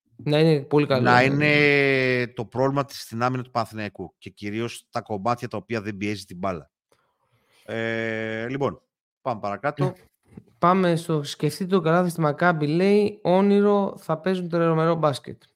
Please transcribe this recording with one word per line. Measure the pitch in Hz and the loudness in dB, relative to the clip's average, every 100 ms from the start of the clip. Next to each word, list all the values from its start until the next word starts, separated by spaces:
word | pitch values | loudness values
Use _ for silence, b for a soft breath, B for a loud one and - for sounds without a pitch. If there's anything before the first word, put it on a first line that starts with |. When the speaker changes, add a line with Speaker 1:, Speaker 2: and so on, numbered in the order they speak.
| _ - | _ -10
Speaker 1:
Να | 147 147 | -2 2
είναι | 165 147 | 4 2
πολύ | 135 147 143 | 2 2 2
καλό, | 131 | 2
Speaker 2:
να | 123 123 | 4 6
Speaker 1:
ναι. | |
Speaker 2:
είναι | 135 143 151 147 147 143 139 135 127 123 120 - | 4 2 2 4 4 4 2 2 0 0 -4 -8
το | |
πρόβλημα | 101 117 135 139 | -8 -2 0 0
της, | 135 - | -4 -8
στην | - 113 | -12 -4
άμυνα | 123 131 | -2 -2
του | 123 | -6
Παναθηναϊκού | 120 110 110 104 - 87 _ | -4 -4 -6 -10 -10 -14 _
και | 101 | -20
κυρίως | - 104 107 120 - - | -12 -8 -6 -6 -10 -10
τα | 117 | -8
κομμάτια | - 104 110 120 120 | -6 -4 -2 -2 -4
τα | 107 | -10
οποία | 92 113 | -6 -6
δεν | 101 98 | -6 -6
πιέζει | 104 101 | -6 -6
την | - 87 | -10 -8
μπάλα. | 95 85 - _ _ _ _ _ _ _ _ _ | -6 -6 -10 _ _ _ _ _ _ _ _ _
Ε, | - 113 113 113 113 110 110 110 117 | -10 -6 -4 -4 -4 -6 -6 -6 -6
λοιπόν, | 139 127 87 _ _ _ _ | -4 -4 -6 _ _ _ _
πάμε | 135 110 | -8 -6
παρακάτω. | 101 101 143 147 | -6 -4 -4 -2
Speaker 1:
Ναι. | 185 - _ _ _ - _ - | -4 -4 _ _ _ -20 _ 0
Πάμε | 175 190 175 160 | 2 4 2 0
στο | 165 156 | 0 -4
«Σκεφτείτε | 143 - 151 - 185 | -4 -4 -4 -4 0
το | 190 | 0
καλάθι | 160 175 180 | 2 2 0
στη | 160 | 0
Μακάμπι», | 151 147 175 160 147 | -2 0 0 2 0
λέει, | 165 196 208 208 - | 2 4 4 2 -2
«όνειρο, | 170 185 202 202 202 202 196 - | 0 4 4 4 4 2 0 -4
θα | - 180 | -6 -4
παίζουν | 185 185 175 | -2 -4 -2
τρελομερό | 170 165 160 160 | 0 2 2 2
μπάσκετ». | 165 151 127 - - _ | 2 0 -2 -8 -18 _